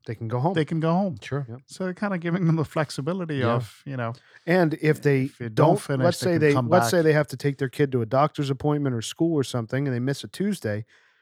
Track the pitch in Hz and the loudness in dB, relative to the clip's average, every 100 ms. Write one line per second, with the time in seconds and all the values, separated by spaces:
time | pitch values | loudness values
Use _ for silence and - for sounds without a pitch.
0 | - 113 113 123 160 165 147 165 160 175 | -14 -10 -6 -2 -2 -2 -2 -2 0 0
1 | 202 127 - 139 120 123 - - 185 180 | -2 -6 -8 -8 -8 -14 -16 -10 -10 -6
2 | 202 180 170 180 165 160 143 160 147 - | -4 -4 -2 0 2 0 0 -2 -2 -4
3 | 139 190 165 139 120 120 110 - 147 131 | -6 -4 -4 -2 0 0 -4 -12 -10 -6
4 | 113 120 _ - 165 185 160 156 156 135 | -6 -8 _ -8 2 4 4 2 0 2
5 | 147 135 135 - 120 110 156 202 - 135 | 2 2 0 -6 -4 4 6 4 0 0
6 | 175 - 185 165 151 139 123 180 117 180 | 0 0 0 2 4 4 4 4 4 4
7 | 156 151 143 127 143 135 135 - 143 127 | 4 4 2 -2 -4 -2 -4 0 0 0
8 | 110 131 151 - 135 135 147 147 139 117 | 0 2 2 0 -4 -2 0 0 -2 -4
9 | - - 165 151 127 123 110 131 143 120 | -6 -2 0 0 -2 -4 -4 -4 -2 -2
10 | 131 139 113 - 202 190 110 104 - _ | -4 -6 -8 -4 -4 -4 -4 -6 -8 _
11 | _ _ | _ _